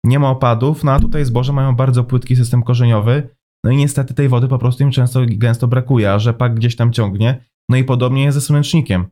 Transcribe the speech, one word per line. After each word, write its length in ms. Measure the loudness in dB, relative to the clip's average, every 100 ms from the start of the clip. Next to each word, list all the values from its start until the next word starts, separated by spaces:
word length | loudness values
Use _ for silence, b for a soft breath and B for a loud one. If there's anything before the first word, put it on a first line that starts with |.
nie 140 | 0 0
ma 120 | 0
opadów, 540 | 0 0 0 0 -2
no 80 | 0
a 80 | 2
tutaj 240 | 2 0
zboża 280 | 0 0 -2
mają 240 | 0 0 0
bardzo 280 | 2 0
płytki 320 | 0 -2 0 0
system 260 | 2 0
korzeniowy, 640 | 0 2 2 2 2 0 -4 _ _ _
no 60 | -2
i 60 | 0
niestety 380 | 0 -2 -4
tej 140 | -2 0
wody 200 | 2 0
po 100 | 0
prostu 240 | 0 0
im 80 | 0
często 320 | 2 0 0
i 160 | -2 0
gęsto 300 | 0 0 0
brakuje, 440 | -2 0 0 2
a 60 | 0
rzepak 360 | 0 -2 -2
gdzieś 220 | 0 -2 0
tam 160 | -2
ciągnie. 520 | 0 -2 0 -2 -2 _ _ -2
No 60 | -2
i 80 |
podobnie 400 | 0 0 0 0
jest 100 | 0
ze 60 | -2
słonecznikiem. 680 | 0 0 2 0 0 -4 -4